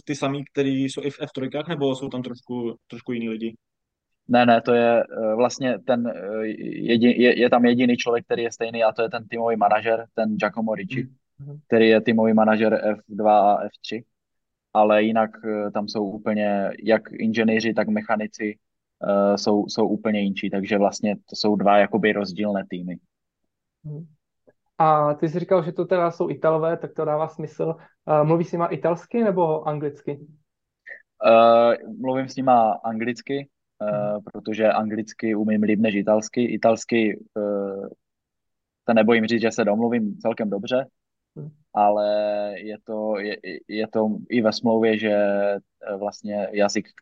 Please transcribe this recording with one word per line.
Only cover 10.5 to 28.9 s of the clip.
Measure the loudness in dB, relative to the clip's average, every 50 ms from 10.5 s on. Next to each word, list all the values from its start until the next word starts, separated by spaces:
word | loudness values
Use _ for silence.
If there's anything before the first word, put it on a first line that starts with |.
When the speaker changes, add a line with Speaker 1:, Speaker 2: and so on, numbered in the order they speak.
| -2 -4 -4 -4 -4
Speaker 2:
Ricci, | -6 -6 -6 -6 -6 -8 -8 -12 _ _ _ _ -20
Speaker 3:
Mhm. | -18 -18 -18 -18 -4
Speaker 2:
který | 0 2 4 6 6
je | 6 4
týmový | 4 2 2 2 2 4 4
manažer | 4 4 4 2 2 2 2 2 0 0
F | -2 -4 -4 -8 -12
dva | -8 -2 2 4 4 6 6 4 2
a | 0 -2
F | -6 -10 _
tři, | -14 -12 -12 -12 -12 _ _ _ _ _ _ _ _ _ _ _ _ _ 2
ale | 4 4 6 6 4 4
jinak, | 2 2 2 0 0 -4 -8 -8
eh, | -6 -4 -4 -4 -4
tam | -4 -6 -6 -4
jsou | -4 -4 -4
úplně, | -4 -6 -6 -4 -4 -2 0 0 0 0 0 -2 -4 -6 -4 0
jak | 2 2 2 0 -4 -8
inženýři, | -4 -4 -2 0 2 2 2 2 2 0 0 0
tak | 0 0 0
mechanici, | -2 -4 -2 -2 -4 -4 -4 -6 -8 -8 -8 -8 -8 -10 _ _ _ _ _ _ _ _ -2 0
eh, | 2 2 2 2 2 2
jsou, | 0 0 0 0 0 -2
jsou | -2 -2 0 0
úplně | -2 -2 -2 -2 -2 -2
jinčí, | -2 -2 -4 -4 -6 -4
takže | -4 -4 -2 -2 0 2
vlastně | 2 0 0 -2 -4 -4 -4
to | -6 -10 _ -8
jsou | -4 0 0 0
dva | 2 4 4 6 6
jakoby | 4 4 2 0 0 0 0
rozdílné | 0 -2 -4 -6 -6 -4 -4 -4 -4 -6 -6
týmy. | -10 -10 -8 -10 -12 -12 -16 _ _ _ _ _ _ _ _ _ _ _ _ _ _ _ -16
Speaker 3:
Mhm. | -14 -12 -12 -14 -16 _ _ _ _ _ _ _ _ _ _ _ _ _ 0
A | 2 2 4 4 2 0 0
ty | -2 -4 -4
jsi | -4 -6
říkal, | -2 0 0 0 0
že | -2 -4
to | -6 -4
teda | -2 0 0 0 0
jsou | -2 -4 -4 -6
Italové, | -4 -2 0 0 2 2 0 -2 -2
tak | -4 -6 -10 -8
to | -6 -4
dává | -2 -2 -2 -4 -6
smysl. | -6 -10 -12 -12 -8 -6 -4 -4 -4 -6 -12 _ _ _ _ 0
Eh, | 2 2 4
mluvíš | 4 2 2 0 -2
s | -2
nima | -2 -2
italsky | -2 -2 -2 -2 -2